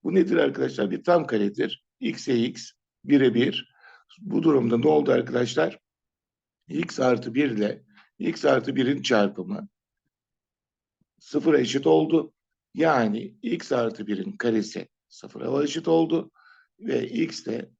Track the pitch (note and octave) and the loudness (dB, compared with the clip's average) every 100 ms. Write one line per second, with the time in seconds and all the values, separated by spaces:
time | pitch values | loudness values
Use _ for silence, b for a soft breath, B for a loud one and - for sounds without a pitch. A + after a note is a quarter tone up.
0 | D3+ F#3 F#3+ E3+ C#3+ C#3 C3 - G2+ - | 2 2 4 2 2 0 -4 -2 -4 -4
1 | - F3 D3 G#3 G2+ - - - _ _ | 2 2 2 0 -2 -2 -6 -6 _ _
2 | A#3+ D#3 - B2 A#2 - - _ _ _ | -6 -6 -2 0 0 -4 -18 _ _ _
3 | - C#3+ C3 A2+ C3 - - b b b | 2 4 6 4 0 -2 -12 b b b
4 | b _ G3+ - D#3 C#3 A#2 A#2 D3 D3+ | b _ -4 0 4 4 2 2 4 2
5 | C#3 B2 B2 B2 B2 C3+ E3+ - _ _ | 2 0 0 -2 -2 -2 -2 -4 _ _
6 | _ _ _ _ _ _ _ C#3+ E3+ - | _ _ _ _ _ _ _ -6 -6 0
7 | B2+ A2+ A2+ A#2+ C#3+ G#2+ G#2 - _ b | 0 0 -2 -2 -2 0 -4 -4 _ b
8 | b _ A2+ - C#3+ C3 B2 C3 B2+ C#3 | b _ -6 0 2 2 0 -2 0 -2
9 | - A2+ G2+ G2+ F2+ G2+ G#3 _ _ _ | 0 2 2 -2 -8 -10 -10 _ _ _
10 | _ _ _ _ _ _ _ _ _ _ | _ _ _ _ _ _ _ _ _ _
11 | _ _ - D3 D3 C#3 A#2+ C3+ D3 D#3+ | _ _ -6 0 4 4 2 0 4 4
12 | D#3 D#3+ - _ _ _ _ - D#3+ C#3 | 4 0 0 _ _ _ _ 0 2 2
13 | A2 G#2+ G2+ - A#2 - - B2 A2+ A2 | 2 -2 -8 -10 -6 -6 -2 -2 -2 -4
14 | G#2+ G2 G2 - A#2+ A2 G#2 F#2 - _ | -6 -6 -6 -4 0 0 -2 -10 -14 _
15 | _ - - - B2+ C#3 D3 D3+ D#3+ E3 | _ -20 -20 -10 -4 -2 -2 -2 2 2
16 | D#3+ E3 - b b b b _ A3 A#2+ | 4 0 -4 b b b b _ -4 -4
17 | - - E3 - - A2+ - _ | -2 -2 -4 -4 -8 -8 -10 _